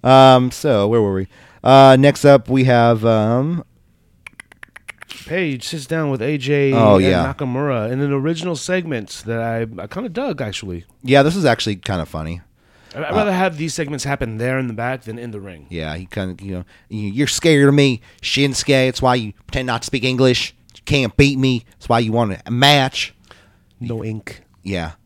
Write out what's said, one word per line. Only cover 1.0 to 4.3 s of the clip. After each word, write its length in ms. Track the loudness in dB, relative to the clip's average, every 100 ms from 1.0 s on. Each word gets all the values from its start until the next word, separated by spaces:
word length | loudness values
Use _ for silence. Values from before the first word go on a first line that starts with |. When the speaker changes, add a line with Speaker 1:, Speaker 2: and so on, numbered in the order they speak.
Speaker 1:
were 100 | 0
we? 160 | -2 -6 _ -20 _
Uh, 320 | 6 8 10 8
next 240 | 6 4
up, 240 | 6 6 4
we 160 | 0
have, 400 | 2 4 4 2
um, 580 | 2 2 2 0 -2 -6 -10 _ _ _ _ _ -20